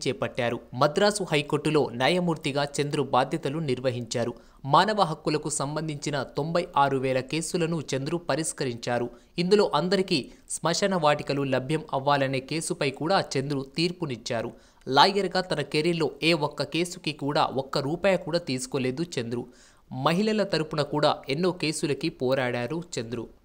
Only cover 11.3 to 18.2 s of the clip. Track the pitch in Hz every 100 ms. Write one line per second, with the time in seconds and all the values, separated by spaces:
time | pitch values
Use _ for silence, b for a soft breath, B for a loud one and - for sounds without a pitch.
11.3 | 139 139 127 127 156 151 139 135 143 135
12.3 | 135 131 156 160 170 143 131 151 190 -
13.3 | 139 139 143 131 - 170 180 156 117 -
14.3 | 117 113 - b b - 135 180 196 190
15.3 | 185 185 151 143 156 160 170 151 - 156
16.3 | 165 147 - 139 160 175 - - 147 139
17.3 | 151 143 123 135 156 135 175 196 180